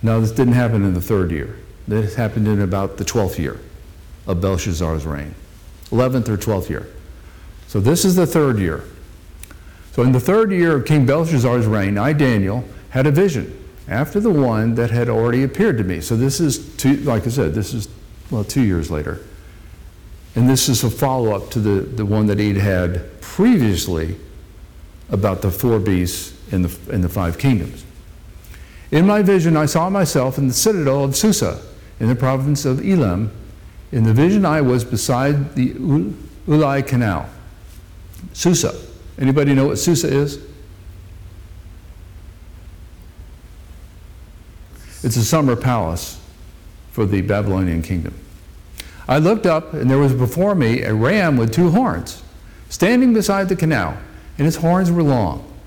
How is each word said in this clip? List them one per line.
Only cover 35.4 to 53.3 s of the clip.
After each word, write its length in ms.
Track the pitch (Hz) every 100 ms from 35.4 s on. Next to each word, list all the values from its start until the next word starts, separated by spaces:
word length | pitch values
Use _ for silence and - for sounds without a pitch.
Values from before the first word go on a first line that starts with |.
| 139 -
the 180 | 127
Ul-, 400 | - 143 147 196 185 - - -
Ulai 380 | 151 147 139 135
Canal." 420 | 123 117 85 - - - - - - - - - - -
Susa. 420 | - 175 170 - - - - - -
Anybody 360 | 135 135 143
know 140 | 135 139
what 100 | -
Susa 300 | - 165 -
is? 320 | 139 143 - - - - - - - - - - - - - - - - - - - - - - - - - - - - - - - - - - - - - - - - - - - - - - -
It's 140 | 135 120
a 80 |
summer 320 | 110 160 143 117
palace 640 | 131 120 82 82 - - - - - - - - -
for 140 | - 104
the 160 | 98
Babylonian 600 | 92 101 101 95 92 82
kingdom. 340 | 80 92 80 - - - - - - - - - -
"I 120 | 135
looked 260 | 156 214 185
up, 280 | 165 175
and 160 | 156 127
there 100 | 135
was 140 | 143
before 420 | 123 123 165 196 196
me 260 | 117 120
a 120 | -
ram 440 | 107 117 208 175 135
with 160 | 113
two 160 | 113 175
horns, 540 | 170 254 85 - - - - - - -
standing 440 | - 175 247 254
beside 360 | 220 202